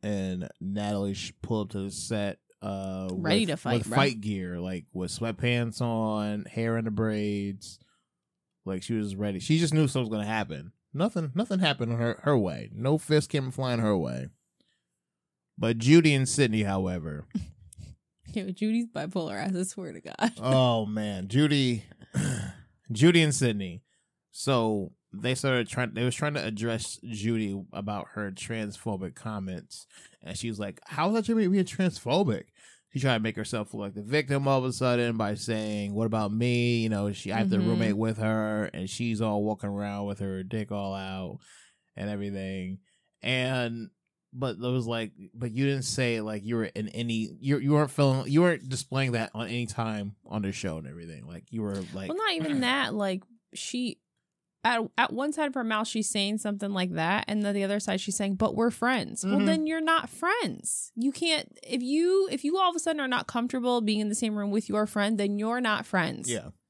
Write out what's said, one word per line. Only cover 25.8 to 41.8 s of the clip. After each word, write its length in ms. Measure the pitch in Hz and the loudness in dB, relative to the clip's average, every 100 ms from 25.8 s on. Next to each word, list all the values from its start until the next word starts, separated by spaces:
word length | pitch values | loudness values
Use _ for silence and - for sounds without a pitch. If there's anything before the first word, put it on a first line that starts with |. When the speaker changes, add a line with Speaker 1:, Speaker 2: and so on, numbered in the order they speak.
| 123 | -4
Speaker 1:
they 100 | 110 | 0
was 100 | 123 | -2
trying 200 | 120 151 | 0 -2
to 100 | 147 | -2
address 540 | - 107 117 113 - - | -4 -2 -2 -2 -4 -10
Judy 560 | - 107 107 117 104 98 92 | -10 -4 0 0 -2 -4 -8
about 360 | - 101 104 - | -8 -6 -6 -8
her 160 | - 101 | -8 -8
transphobic 840 | 92 - 113 104 104 117 98 92 | -8 -8 -6 -6 -6 -6 -4 -6
comments. 720 | - 117 107 95 90 - - - - - _ | -8 -8 -6 -6 -8 -10 -20 -20 -20 -20 _
And 140 | - 98 | -12 -6
she 120 | 117 | -6
was 80 | 104 | -4
like, 220 | 101 - - | -8 -10 -10
"How 220 | 151 170 | -2 2
is 60 | |
that 100 | 226 | 2
Judy 220 | 220 226 196 | 2 2 4
being 180 | 196 | 4
transphobic?" 800 | 185 - 185 - 120 151 180 101 - _ - - _ | 2 2 0 0 2 4 4 0 -4 _ -20 -20 _
She 80 | 139 | 0
tried 140 | 135 | 2
to 60 | 117 | 4
make 160 | 110 104 | 2 -2
herself 360 | 107 113 104 | -4 -4 -4
look 80 | 110 | -6
like 120 | 101 | -8
the 80 | 101 | -8
victim 440 | 104 147 131 139 139 | -2 -2 2 0 4
all 100 | 135 | 4
of 60 | |
a 80 | 127 | 2
sudden 440 | 123 127 120 120 113 | 0 2 4 2 2
by 180 | 104 104 | 0 -2
saying, 580 | - 110 107 104 101 | -2 -2 -2 -2 -2
"What 120 | 101 113 | 0 0
about 260 | 110 104 | 2 0
me?" 460 | 110 120 120 120 117 | 2 2 4 4 2
You 60 | 110 | 2
know, 220 | 104 101 | 2 0
she, 200 | 98 95 | -2 -2
I 60 | 110 | 0
have 100 | 98 | 2
the 60 | 95 | 4
Speaker 2:
Mm-hmm. 120 | 110 | 4
Speaker 1:
roommate 280 | 113 113 101 | 4 2 2
with 220 | 113 110 | 0 0
her, 500 | 110 110 107 107 104 | 0 0 0 -2 -2
and 160 | - 95 | -4 -8
she's 300 | - 120 110 | -4 -2 0
all 200 | 110 104 | 0 0
walking 280 | 104 104 104 | 0 -2 -4
around 360 | 101 104 101 101 | -4 -6 -4 -6
with 120 | 101 | -4
her 240 | 98 95 | -4 -4
dick 280 | 92 110 101 | -6 -6 -4
all 240 | 104 98 | -6 -6
out 440 | 98 95 95 92 - - - - _ | -6 -8 -8 -8 -10 -16 -20 -20 _